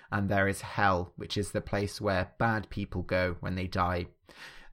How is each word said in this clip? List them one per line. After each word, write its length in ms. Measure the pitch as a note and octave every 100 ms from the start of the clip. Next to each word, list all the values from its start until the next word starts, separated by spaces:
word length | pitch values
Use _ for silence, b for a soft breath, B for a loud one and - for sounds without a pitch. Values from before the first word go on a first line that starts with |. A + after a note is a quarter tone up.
| B
and 180 | G#2 G2
there 180 | G2+ G2
is 140 | G2
hell, 520 | - - G2+ F#2 F2+ -
which 220 | G#2+ -
is 140 | G2
the 100 | G#2+
place 380 | - G#2 G2+ -
where 320 | G#2 F#2 F#2 -
bad 320 | A#2 A2 G2
people 320 | - G2+ -
go 360 | E2+ F#2 F2+ F2
when 160 | F#2+ F#2
they 120 | F#2
die. 400 | F#2+ F2+ F2+ F2+ - B B B B B